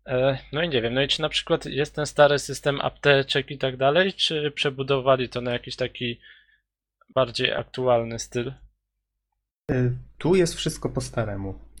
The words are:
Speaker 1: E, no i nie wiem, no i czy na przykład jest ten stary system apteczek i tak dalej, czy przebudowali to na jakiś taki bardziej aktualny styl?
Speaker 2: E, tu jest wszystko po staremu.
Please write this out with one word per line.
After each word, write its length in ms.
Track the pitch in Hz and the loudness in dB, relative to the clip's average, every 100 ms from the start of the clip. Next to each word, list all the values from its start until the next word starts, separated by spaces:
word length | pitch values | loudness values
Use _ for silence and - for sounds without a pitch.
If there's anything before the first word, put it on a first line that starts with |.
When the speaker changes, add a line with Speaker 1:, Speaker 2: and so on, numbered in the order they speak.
| - | -4
Speaker 1:
E, 320 | 127 135 135 - | 0 2 0 -4
no 100 | 143 | -4
i 60 | 170 | 0
nie 140 | 135 | 0
wiem, 120 | 113 | 0
no 80 | 127 | 0
i 60 | 139 | 0
czy 140 | - | 0
na 60 | 156 | -2
przykład 380 | - - 165 143 | -2 -2 -2 -2
jest 280 | 135 143 | -4 -4
ten 120 | - 147 | -4 -2
stary 320 | - 143 143 | 6 6 6
system 420 | - 135 147 139 | -2 -6 -2 -2
apteczek 680 | 135 - 143 139 135 143 131 | -4 0 4 4 4 -2 -4
i 80 | 139 | -4
tak 180 | 135 123 | -4 2
dalej, 360 | 135 151 190 | 2 4 2
czy 380 | - - 156 147 | 0 -2 -2 -4
przebudowali 800 | 147 147 131 135 139 127 131 120 | -2 -4 -2 -2 0 4 2 2
to 120 | 123 | -4
na 120 | 123 | -4
jakiś 240 | 120 - - | -4 -6 -6
taki 440 | 123 - 123 120 - - _ _ _ _ _ _ _ | -6 -4 -6 -6 -14 -20 _ _ _ _ _ _ _
bardziej 380 | - 123 117 127 | -2 0 0 -2
aktualny 640 | - 117 - 127 120 117 117 | -2 -6 -4 2 2 0 -6
styl? 340 | - 123 120 131 - _ _ _ _ _ _ _ _ _ - | -6 -6 -6 -8 -18 _ _ _ _ _ _ _ _ _ -4
Speaker 2:
E, 200 | 131 123 123 - - | 0 0 -2 -10 -4
tu 160 | 147 | 2
jest 200 | 190 170 | 4 4
wszystko 340 | - 160 156 127 | 0 -4 -4 -6
po 120 | 131 | -6
staremu. 580 | 123 - 107 98 104 - - - | -6 -4 -4 -4 -6 -10 -14 -20